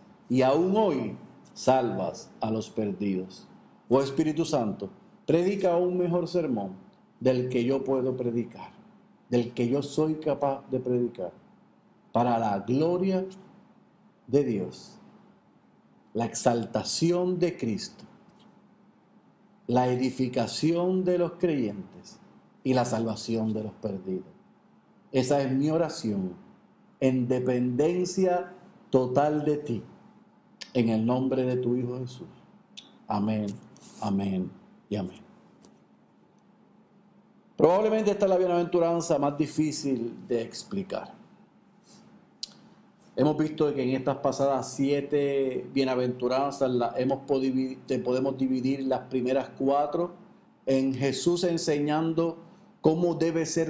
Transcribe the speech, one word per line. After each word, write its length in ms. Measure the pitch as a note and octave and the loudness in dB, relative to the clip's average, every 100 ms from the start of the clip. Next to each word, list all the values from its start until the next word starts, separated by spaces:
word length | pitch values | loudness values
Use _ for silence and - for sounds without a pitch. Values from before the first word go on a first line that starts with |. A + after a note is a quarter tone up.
| - - - | -20 -14 -2
y 120 | B2+ | 2
aún 340 | C3 D3+ F#3 G#3 | 4 4 4 4
hoy 400 | G#3 C3+ G#2+ - - - - | 2 2 -2 -8 -16 -20 -20
salvas 760 | - - C3 A#2+ F#2+ F2 - - - | -2 2 4 2 -2 -4 -6 -12 -6
a 100 | A2+ | -4
los 180 | A2 - | -4 -4
perdidos. 800 | - G#2 F#2 G2+ F#2 F#2 - - - - - - | -4 -4 -2 -2 -2 -4 -14 -20 -20 -20 -12 2
Oh 140 | C3 | 2
Espíritu 420 | C3+ E3 D#3 D3+ | 2 0 0 0
Santo, 460 | D#3+ C#3 G#2+ F#2+ G2 - - - - | 0 0 0 -4 -10 -14 -20 -10 0
predica 520 | E3 F3+ G3+ F#3 E3+ | 2 2 2 2 2
un 200 | F3+ F3+ | 2 0
mejor 300 | F3+ F3 E3 | 0 0 0
sermón 460 | F3 D3+ A2 G2 F#2 - _ _ - | -2 0 -2 -4 -10 -20 _ _ -2
del 260 | B2+ B2+ B2+ | 2 2 2
que 160 | B2+ | 0
yo 220 | A#2+ C3+ C3+ | 2 0 0
puedo 320 | C3+ B2+ B2 | 0 0 -2
predicar, 560 | B2 A#2 A2 - - - - - _ _ - | -2 -2 -4 -8 -18 -20 -20 -20 _ _ 0
del 240 | A#2+ A#2 | 0 0
que 160 | - A#2+ | -2 0
yo 120 | C#3+ | 0
soy 340 | C#3 - D#3 D#3 | -2 0 0 0
capaz 540 | D3+ C#3 C#3+ C#3 - | -2 0 0 -2 -4
de 120 | C3 | -4
predicar, 500 | B2+ B2 A#2+ - F2 - - _ _ _ _ _ _ | 0 0 0 -4 -10 -10 -20 _ _ _ _ _ _
para 260 | A#2 B2 A#2 | 0 2 2
la 220 | A2 G2 | 0 -2
gloria 680 | G#2+ C3+ E3 F3+ F#3+ F#3 F#3+ - - - - _ _ _ _ _ - | 0 0 2 2 0 0 -2 -10 -20 -20 -20 _ _ _ _ _ 0
de 160 | C#3 | 2
Dios, 560 | B2+ G#2 F2 - - - - - - _ _ _ _ _ _ _ _ A2 | 2 0 -4 -10 -20 -20 -20 -20 -20 _ _ _ _ _ _ _ _ -4
la 100 | A#2 | -4
exaltación 1120 | - B2+ A#2 A2 G#2+ - - E3 F3 F3+ F3+ | 0 2 2 -2 -4 -4 0 0 2 0 0
de 180 | F3 - | -2 -2
Cristo, 460 | A#2 G2 - - - - - - - - _ _ _ _ _ _ _ _ _ _ - | -4 -4 -6 -16 -20 -20 -20 -20 -20 -20 _ _ _ _ _ _ _ _ _ _ 0
la 220 | B2 B2+ | 2 2
edificación 1160 | B2 C3 B2 B2 B2+ A2+ - D#3 E3+ F3+ F#3 F3+ | 2 0 0 -2 0 -2 0 0 2 2 0 2
de 120 | F3+ | 2
los 140 | E3+ - | 0 0
creyentes 800 | F3+ C#3+ A2 G2+ - - - - - - _ _ | 0 0 -2 -6 -12 -16 -20 -20 -20 -20 _ _
y 120 | B2+ B2+ | 0 2
la 100 | A#2+ | 2
salvación 680 | A2+ A2+ G#2+ - A2+ A2 | -2 -2 -4 -4 -2 -2
de 120 | G#2+ | -4
los 80 | G#2 | -6
perdidos. 560 | - G#2 F#2+ - F#2 - - _ _ _ _ _ _ _ | -8 -8 -6 -6 -6 -8 -20 _ _ _ _ _ _ _
Esa 300 | C3+ B2+ C#3+ | 0 2 2
es 100 | C3 | 2
mi 200 | C3 D3+ | 0 2
oración 640 | D#3+ D#3+ - A2+ G2 F#2 E2+ - - _ _ _ - | 2 0 -2 -4 -2 -4 -8 -20 -20 _ _ _ -2
en 280 | C3 B2+ B2 | 2 2 0
dependencia 1300 | B2+ B2+ B2 B2 B2 D#3 F3+ F3+ - F#3 F3+ F#3+ - - - - | 0 0 0 0 2 2 2 0 2 2 2 -2 -14 -20 -20 0
total 520 | C3 B2+ B2+ D3+ D3+ | 2 4 2 2 2
de 140 | D3 D3 | 0 -2
ti, 260 | - A2 - - - - _ _ _ - - B2+ | -2 -6 -8 -20 -20 -20 _ _ _ -20 -4 0
en 140 | A2+ | 2
el 140 | A2 | 2
nombre 420 | A#2 B2+ C3 C3 B2+ | 2 0 0 0 0
de 120 | B2+ | 0
tu 180 | A#2+ B2 | 0 0
Hijo 220 | B2 B2+ | -2 -6
Jesús. 300 | B2+ - - - - - _ - - - - | -10 -12 -18 -20 -20 -20 _ -20 -20 -16 -6
Amén, 400 | G#2 G#2+ G#2+ G2+ - - - - - | -2 0 -2 -2 -8 -16 -20 -20 -8
amén 520 | G#2 G2 G2 F#2 F2+ - - - - | -2 0 0 -2 -4 -8 -20 -18 -8
y 80 | G#2 | -6
amén. 200 | F2+ - - - - - - - _ _ _ _ _ _ _ _ _ _ _ _ _ _ _ _ _ - | -6 -10 -20 -20 -20 -20 -20 -20 _ _ _ _ _ _ _ _ _ _ _ _ _ _ _ _ _ 2
Probablemente 540 | D3+ F#3+ G#3+ A3 G#3 | 4 6 4 2 0
esta 140 | G3 G3 | 2 2
es 40 | |
la 80 | F3+ | 2
bienaventuranza 800 | F3+ F3 E3+ F3 E3 E3+ D#3+ C#3+ | 2 0 2 2 2 0 0 0
más 180 | C#3+ C#3+ | 0 0
difícil 800 | D3+ - D#3 - C#3 B2 A#2 - - | -2 0 -2 -2 -4 -2 -4 -8 -4
de 160 | A#2+ | -4
explicar. 800 | A2+ - - G2 F#2 G2+ - - - - - _ _ _ - - - - _ - - - - - - _ - - | -4 -10 -8 -8 -6 -8 -10 -18 -20 -20 -20 _ _ _ -20 -20 -20 -20 _ -16 -16 -16 -20 -20 -20 _ -8 0
Hemos 220 | D3 D3+ | 2 2
visto 340 | D#3 - D3 C3+ | -2 0 0 0
que 80 | |
en 60 | B2+ | -2
estas 260 | C3 C3 C3+ | -2 -2 -2
pasadas 560 | C#3 B2+ C#3 C3 B2 | -2 0 0 0 -2
siete 960 | - C#3 C#3+ C#3 D3 C#3+ C#3 C3+ B2+ B2 | -2 0 0 0 0 0 0 -2 -4 -4
bienaventuranzas 1000 | C#3 C3 B2+ B2+ B2 B2 C3 C#3 C#3 C3 | 0 0 0 0 0 0 0 0 0 0
la 240 | B2 A#2 C3 | 2 0 0
hemos 220 | B2+ C3+ - | 0 0 0
podivi-, 500 | C3+ C3 C3 C3 B2+ - | 0 2 0 -2 -6 -4
te 140 | B2+ | -2
podemos 400 | A2 B2+ C3+ C3 | 0 0 0 0
dividir 420 | C3 C3 C3 C3+ C3 | 0 0 0 0 0
las 160 | B2 | -2
primeras 480 | - B2+ B2 C3 B2+ - | -2 -2 2 0 0 -2
cuatro 600 | C3+ C#3 D3 E3+ F3 - - - _ _ - | 2 2 2 -2 -4 -6 -20 -20 _ _ 0
en 300 | C3+ C3+ A#2+ | 2 2 0
Jesús 480 | C#3 C3+ E3+ F3 | 0 2 0 2
enseñando 960 | F3+ E3 E3 D3 D3 D3+ E3 D#3+ E3 D#3+ - - - _ | 2 0 0 0 2 0 0 0 0 -2 -14 -20 -20 _
cómo 320 | D#3 D#3+ F3 | 2 4 2
debe 320 | D3 E3 D#3+ D#3 | 2 0 0 -2
ser 240 | E3+ | 0